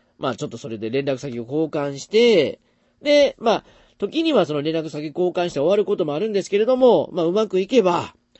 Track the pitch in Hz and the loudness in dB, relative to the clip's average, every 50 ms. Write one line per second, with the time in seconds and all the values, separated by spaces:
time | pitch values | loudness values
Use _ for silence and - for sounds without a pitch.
0 | _ _ _ - - 135 120 98 147 139 - 113 - 135 113 107 104 110 120 135 | _ _ _ -8 -6 -6 -6 -6 -8 -10 -10 -12 -12 -12 -10 -8 -8 -6 -4 -4
1 | 139 139 135 123 - 147 120 120 117 113 139 151 160 151 - 151 143 143 139 139 | -2 -4 -4 -6 -6 -10 -10 -10 -8 -6 -4 -4 -4 -2 -4 -4 -6 -6 -8 -10
2 | - - - 220 240 240 220 175 139 107 - - _ _ _ _ _ _ _ _ | -8 -2 2 4 4 6 6 4 2 2 -2 -8 _ _ _ _ _ _ _ _
3 | - 285 294 294 285 254 - - 208 233 202 156 - _ _ _ _ _ _ - | 0 2 4 4 4 4 0 -2 0 0 0 0 -2 _ _ _ _ _ _ -8
4 | 208 196 - 294 330 330 302 226 170 143 151 147 143 156 160 165 156 160 147 151 | -8 -4 -2 -2 0 2 2 2 2 0 -2 -4 -2 -2 -2 -4 -4 -6 -8 -10
5 | 151 156 139 - 180 180 165 185 175 175 - 143 135 165 196 208 202 175 202 - | -10 -8 -4 -2 -2 -2 0 -2 -4 -4 -2 -2 0 2 2 2 0 0 -2 -2
6 | 180 151 143 151 202 220 208 196 175 - - 202 220 220 262 254 262 247 214 165 | -2 -2 -4 -4 -4 -2 -2 -4 -2 -2 0 0 2 2 2 4 6 6 6 4
7 | 127 - - 175 165 165 180 214 220 208 - 185 190 190 262 247 190 180 175 160 | 2 0 -2 -2 -2 0 0 0 -2 0 0 -2 -2 2 2 2 4 4 2 0
8 | 117 95 - _ _ _ _ _ | -2 -6 -12 _ _ _ _ _